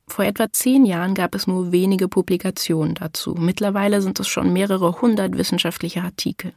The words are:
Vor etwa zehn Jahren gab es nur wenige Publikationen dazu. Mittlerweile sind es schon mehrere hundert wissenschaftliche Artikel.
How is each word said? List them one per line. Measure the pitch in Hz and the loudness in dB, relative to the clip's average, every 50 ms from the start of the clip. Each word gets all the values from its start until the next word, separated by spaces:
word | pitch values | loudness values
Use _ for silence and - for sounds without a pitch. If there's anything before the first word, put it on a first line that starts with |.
| _ | _
Vor | - - - 196 | -12 -4 -2 -2
etwa | 202 202 - 226 220 | 0 0 0 -2 -2
zehn | - - - 254 262 269 262 | -2 0 2 4 6 6 6
Jahren | 202 180 170 175 185 190 | 6 4 0 0 0 0
gab | 185 180 175 - | 0 0 -2 -2
es | 196 - | -2 -2
nur | 190 185 185 180 175 | -2 0 0 0 2
wenige | 180 180 185 190 196 185 196 | 2 2 4 4 2 2 0
Publikationen | 185 - 196 180 - 185 180 - 190 190 - - - 165 160 156 160 165 | 0 0 0 0 0 0 -2 -2 -4 -4 -4 -2 -2 0 0 0 0 -2
dazu. | - 170 160 - - - - - | -4 -8 -10 -8 -8 -6 -6 -4
Mittlerweile | 170 165 175 185 - 214 202 95 101 101 101 104 104 | 0 0 0 0 0 0 0 0 0 2 2 2 2
sind | - 190 95 - | 0 -2 -4 -4
es | - | -4
schon | - - - - 180 180 | -4 -2 0 0 2 2
mehrere | 185 196 202 190 185 185 170 175 - | 2 2 0 0 2 2 0 0 2
hundert | - 240 220 202 190 185 185 | 2 2 2 2 0 -2 0
wissenschaftliche | 196 185 - - - - 170 - - - 170 - 180 180 | -2 -2 0 0 -2 -2 -2 -4 -6 -8 -6 -6 -6 -6
Artikel. | 180 - - - - 185 - - 180 - | -6 -6 -6 -6 -6 -6 -6 -10 -14 -14